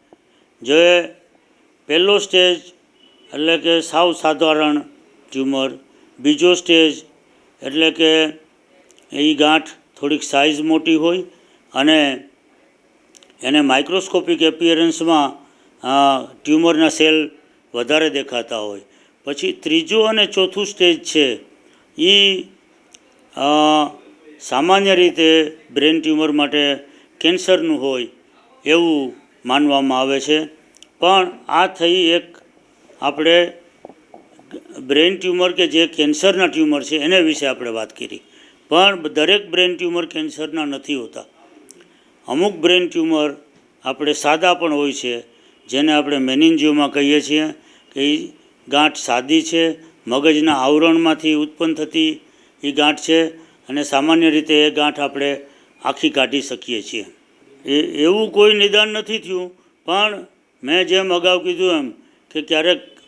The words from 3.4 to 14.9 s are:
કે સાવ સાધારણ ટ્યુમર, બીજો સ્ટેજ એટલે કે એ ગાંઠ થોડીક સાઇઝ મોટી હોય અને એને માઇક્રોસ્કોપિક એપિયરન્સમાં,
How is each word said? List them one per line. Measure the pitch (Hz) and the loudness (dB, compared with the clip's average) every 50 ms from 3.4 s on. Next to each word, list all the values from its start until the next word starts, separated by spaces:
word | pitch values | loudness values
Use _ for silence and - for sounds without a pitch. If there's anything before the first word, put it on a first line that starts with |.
| 151 165 165 156 | -2 0 0 0
કે | 147 165 165 165 | 0 0 0 0
સાવ | 156 - - 160 175 175 | 0 0 0 2 2 2
સાધારણ | 160 - - 156 156 139 165 156 156 151 156 151 147 147 143 - - _ _ _ _ _ _ _ | 0 0 -2 -2 0 0 0 0 2 2 2 0 0 -2 -4 -8 -16 _ _ _ _ _ _ _
ટ્યુમર, | - 135 131 135 139 135 135 131 120 - _ _ _ _ _ _ _ - | -8 -6 -4 -2 -2 -2 -4 -6 -8 -12 _ _ _ _ _ _ _ -2
બીજો | 123 147 151 147 170 180 180 | 0 0 2 4 2 2 2
સ્ટેજ | 180 - - 170 165 160 156 139 - - _ _ _ _ _ _ _ _ _ _ _ | 2 0 0 2 2 2 0 -2 -4 -12 _ _ _ _ _ _ _ _ _ _ _
એટલે | 135 135 135 156 160 160 | -12 -8 -4 -2 -2 -2
કે | 160 160 165 160 160 160 160 156 156 - _ _ _ _ _ _ _ _ _ _ _ _ _ _ | 0 0 0 2 2 2 0 -2 -6 -12 _ _ _ _ _ _ _ _ _ _ _ _ _ _
એ | - 139 147 156 156 | -6 -2 0 0 2
ગાંઠ | 135 151 151 156 160 151 - - _ _ _ _ - | 2 2 2 2 0 -2 -6 -14 _ _ _ _ -8
થોડીક | - 143 151 147 | -4 -4 -4 -4
સાઇઝ | - - - 139 143 156 151 143 | -4 -2 0 0 2 0 0 -2
મોટી | 151 160 160 160 160 160 160 | -2 0 0 0 2 0 0
હોય | 156 156 170 175 185 175 - - _ _ _ _ _ _ _ - | 2 2 0 -2 -2 -6 -10 -18 _ _ _ _ _ _ _ -4
અને | 131 139 156 156 156 147 139 131 127 - - _ _ _ _ _ _ _ _ _ _ _ _ _ _ _ _ _ _ _ _ _ _ | 0 2 4 4 4 2 0 -2 -6 -12 -18 _ _ _ _ _ _ _ _ _ _ _ _ _ _ _ _ _ _ _ _ _ _
એને | - 127 143 151 | -4 0 0 2
માઇક્રોસ્કોપિક | 147 135 131 135 139 147 175 190 185 - - 180 143 165 170 156 | 2 2 2 0 0 -2 -4 -4 -4 -2 -2 -2 0 0 0 2
એપિયરન્સમાં, | 165 160 160 160 170 170 165 156 170 165 | 2 0 2 2 0 2 2 2 2 0